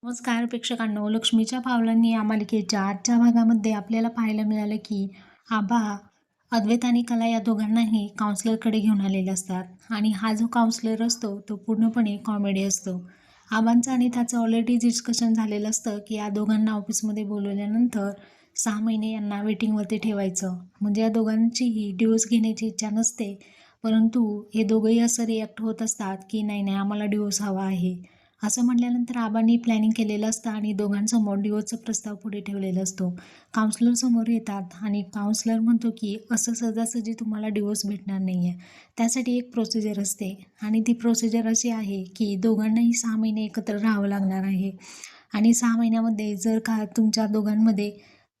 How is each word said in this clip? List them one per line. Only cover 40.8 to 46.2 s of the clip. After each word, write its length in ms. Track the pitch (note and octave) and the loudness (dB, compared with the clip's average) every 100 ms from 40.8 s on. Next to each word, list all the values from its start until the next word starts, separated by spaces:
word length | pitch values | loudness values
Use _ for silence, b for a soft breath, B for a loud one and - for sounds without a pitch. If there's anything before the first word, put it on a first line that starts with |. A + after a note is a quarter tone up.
ती 120 | A3+ A#3 | 2 2
प्रोसिजर 520 | A#3 A3+ A3+ A3+ A3+ | 2 2 2 0 0
अशी 220 | A3+ A#3+ | 0 0
आहे 320 | A3+ G#3 G3 F#3 | -4 -4 -6 -8
की 220 | - G#3+ G3 | -4 -2 2
दोघांनाही 540 | A3 G#3+ G#3+ A3 A#3 A#3 | 2 2 2 4 4 2
सहा 200 | A#3 A3 | 0 -2
महिने 280 | A3 G#3+ | 0 0
एकत्र 340 | G#3+ A3 A3 G#3 | -4 -4 -4 0
राहावं 300 | A3 G#3+ G3+ | 0 2 0
लागणार 360 | G3+ G3 F#3+ | 0 0 0
आहे 280 | F#3+ F#3+ G3 F#3+ B B B B B | 0 0 -2 -6 B B B B B
आणि 200 | G#3+ A3 | 2 4
सहा 220 | A#3 A#3+ A3+ | 6 4 2
महिन्यामध्ये 580 | A3+ A3+ A3+ G#3+ | 2 2 2 0